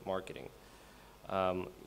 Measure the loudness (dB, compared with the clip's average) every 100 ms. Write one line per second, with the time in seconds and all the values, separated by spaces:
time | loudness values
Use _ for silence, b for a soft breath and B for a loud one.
0 | -2 -2 -2 -8 -10 -12 B B B B
1 | B B 0 4 4 4 -2 -8